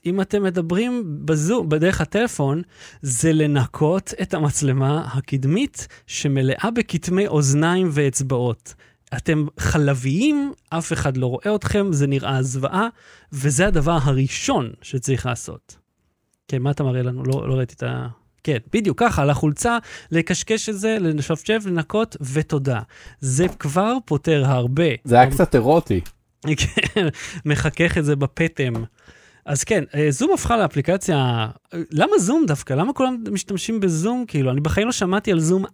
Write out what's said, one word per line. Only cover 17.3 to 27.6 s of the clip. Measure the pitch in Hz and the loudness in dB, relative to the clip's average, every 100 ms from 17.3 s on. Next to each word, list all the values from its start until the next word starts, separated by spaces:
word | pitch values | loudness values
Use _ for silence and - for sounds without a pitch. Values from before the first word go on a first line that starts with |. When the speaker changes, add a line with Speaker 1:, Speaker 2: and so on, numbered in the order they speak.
| 135 - | -2 0
Speaker 1:
לא | |
ראיתי | 131 123 | -2 -2
את | - | -6
ה-, | 123 123 127 117 _ _ | -8 -6 -8 -12 _ _
כן, | - 127 - | -4 -4 -2
בדיוק, | 214 202 139 | 0 0 2
ככה, | 233 - | 2 4
על | 143 | 2
החולצה, | 139 156 147 240 233 - - - | 2 0 0 0 -2 -4 -16 -4
לקשקש | 165 160 180 - 220 - | -2 0 -4 -2 -2 -2
את | 202 | -4
זה, | 220 220 | -2 0
לשפשף, | 170 151 139 160 - 220 202 | 0 0 -2 -4 -2 -2 0
לנקות, | 170 156 214 226 - | -2 -2 -2 -2 -4
ותודה. | 135 139 151 147 135 117 107 - - - | -4 -2 0 -2 0 -2 -4 -16 -20 -8
זה | 135 131 180 - | -2 0 0 -2
כבר | 147 156 208 254 | -4 0 0 -2
פותר | - 147 - 151 135 | -2 -2 2 2 2
הרבה. | 127 123 135 170 117 | 2 0 2 0 0
Speaker 2:
זה | - 120 | 4 6
היה | 127 | 6
קצת | 135 175 | 4 4
אירוטי. | 135 117 165 - 95 - - _ _ 147 151 | 4 4 2 2 -2 -2 -12 _ _ -4 -2
Speaker 1:
כן, | - - - - 165 - - 175 | -2 -2 -2 0 -2 -2 -10 -8
מחכך | 151 143 | -2 0